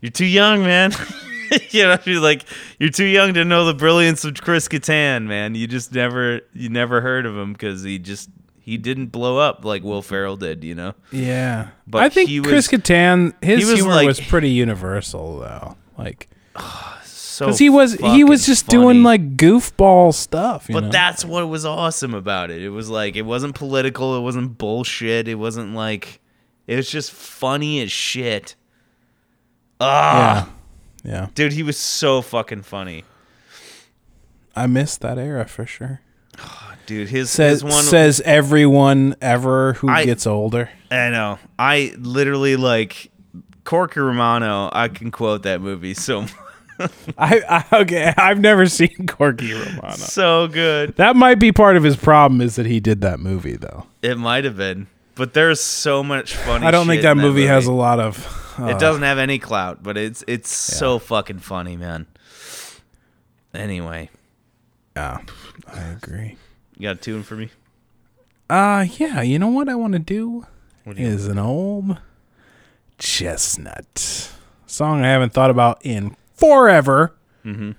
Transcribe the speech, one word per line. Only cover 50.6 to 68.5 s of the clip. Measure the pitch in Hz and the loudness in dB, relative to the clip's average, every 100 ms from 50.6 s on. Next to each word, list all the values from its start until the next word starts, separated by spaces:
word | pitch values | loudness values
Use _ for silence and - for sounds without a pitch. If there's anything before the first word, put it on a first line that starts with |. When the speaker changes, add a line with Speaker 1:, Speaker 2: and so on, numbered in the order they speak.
| 165 151 147 - | 0 0 -4 2
Speaker 2:
That | 196 247 | 4 6
might | 254 247 | 6 8
be | 226 | 6
part | 214 208 180 | 6 6 8
of | |
his | 151 139 | 4 2
problem | - 151 143 127 | 6 6 6 4
is | 123 110 | 0 -2
that | 113 | -2
he | 113 | 0
did | 107 104 | 0 0
that | 98 90 | 0 -4
movie, | 90 95 78 58 | -6 -6 -6 -10
though. | - - - _ | -12 -16 -20 _
Speaker 1:
It | 117 123 | -6 -4
might | 117 123 | -2 -2
have | 139 101 | -2 -4
been. | 98 92 95 _ _ | -6 -6 -12 _ _
But | - 127 | -10 -4
there's | 151 165 151 | 2 2 2
so | - - 156 139 | -2 -4 -2 -2
much | 139 139 - - | -2 -6 -6 -8
funny | 117 120 160 | -4 0 2
Speaker 2:
I | |
don't | 170 170 | 2 2
think | 165 | 2
Speaker 1:
shit | |
Speaker 2:
that | 160 | 4
Speaker 1:
in | 143 | 4
that | |
Speaker 2:
movie | 143 139 139 | 4 4 4
has | 135 | 4
Speaker 1:
movie. | 123 127 | 2 0
Speaker 2:
a | |
lot | 123 120 | 2 2
of, | 110 104 - - - - | 0 -6 -14 -14 -14 -10
uh, | 123 | -6
Speaker 1:
It | 117 | 0
doesn't | 156 156 | 0 2
have | 143 135 | 0 0
any | 131 135 | -2 -4
clout, | - 107 92 87 | -4 -6 -6 -10
but | 98 104 | -10 -6
it's, | 110 117 - | -6 -10 -8
it's | 120 - - - | -8 -6 -8 -6
Speaker 2:
Yeah. | - | -4
Speaker 1:
so | 139 120 | -2 -2
fucking | - 110 101 98 | -2 -4 -4 -12
funny, | - 92 90 87 | -12 -10 -10 -12
man. | 87 82 82 _ _ - - - - - _ _ _ _ _ _ _ | -10 -12 -14 _ _ -20 -20 -20 -20 -20 _ _ _ _ _ _ _
Anyway. | - 104 92 85 82 80 _ _ _ _ _ _ _ _ | -12 -10 -8 -10 -12 -14 _ _ _ _ _ _ _ _
Speaker 2:
Yeah, | - 71 64 - - - - - | -12 -10 -12 -16 -20 -20 -20 -20
I | - | -16
agree. | 85 85 - 87 107 - _ _ _ _ | -14 -14 -14 -14 -14 -16 _ _ _ _
Speaker 1:
You | 101 | -10
got | 92 | -10
a | |
tune | - 107 | -10 -12
for | 101 110 | -12 -14
me? | 110 _ _ _ _ _ _ _ _ _ _ | -16 _ _ _ _ _ _ _ _ _ _